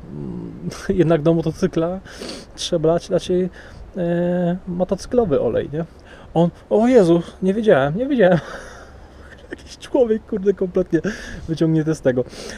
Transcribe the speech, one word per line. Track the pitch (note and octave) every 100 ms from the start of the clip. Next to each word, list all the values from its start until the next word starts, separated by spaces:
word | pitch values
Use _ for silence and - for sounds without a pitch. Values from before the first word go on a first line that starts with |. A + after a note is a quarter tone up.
| -
mm, | D3 C3 A#2 A2+ A2+ E3+ - -
<laughs> | G3
jednak | D#3 E3
do | D3+
motocykla | E3 D#3+ - F#3 - E3 F#3+ - - - - -
trzeba | - - F3 D#3
lać | E3+ -
raczej, | F3+ - F3+ F3+ - - - - G3+
e, | F3 E3+ F3 F3+ F3 F#3 -
motocyklowy | F3 F3+ F#3+ - B3 G#3+ C#3
olej, | A#2 - -
nie?” | D3 E3 - - - -
On: | E3 E3+ - -
„O | G#3 A#3
Jezu, | B3+ F3 F3 E3+ -
nie | F#3
wiedziałem, | G3+ A3 D#3 C#3 E3+
nie | C4+
wiedziałem”. | C4+ F#3 F3
<laughs> | - - - - - - - - - - -
Jakiś | - - -
człowiek, | - C#4+ A#3 A3 -
kurde, | G#3+ G3
kompletnie | F#3+ F#3 F#3 F3+ E3 F#3 - - F3+ -
wyciągnięty | D#3 D#3+ D#3+ D3+
z | D#3
tego. | - B2+ B2 - -